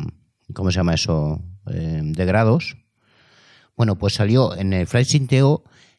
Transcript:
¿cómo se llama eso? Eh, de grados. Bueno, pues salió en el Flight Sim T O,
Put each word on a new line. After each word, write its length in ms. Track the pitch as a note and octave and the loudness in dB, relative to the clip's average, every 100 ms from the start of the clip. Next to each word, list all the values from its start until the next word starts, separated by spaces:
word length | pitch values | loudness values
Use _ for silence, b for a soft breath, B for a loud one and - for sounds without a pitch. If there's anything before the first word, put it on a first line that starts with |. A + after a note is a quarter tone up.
| C#2+ - _ _ - | -10 -12 _ _ -16
¿cómo 180 | - F#2 | -6 -2
se 60 | F2+ | 0
llama 180 | F2 | 0
eso? 480 | E2 - D#2+ D2+ D#2+ E2+ - - | 0 0 -2 -2 -4 -8 -14 -10
Eh, 280 | - D#2+ D#2+ | -6 -4 -4
de 220 | D2+ D#2+ | -4 -2
grados. 520 | F#2 G#2+ A2+ D3+ - - _ _ b b b b b b b - | 0 2 4 2 0 -14 _ _ b b b b b b b -2
Bueno, 220 | A2+ F#2 | 0 0
pues 160 | G2 | -2
salió 420 | - G#2 B2 A#2+ E2+ | 0 2 2 2 0
en 160 | F#2+ | -2
el 140 | F#2 F2 | 0 0
Flight 220 | B2 C3+ | 0 2
Sim 180 | D3+ C3 | 0 2
T 160 | C3 | 2
O, 220 | C#3 D3+ _ b b | 4 2 _ b b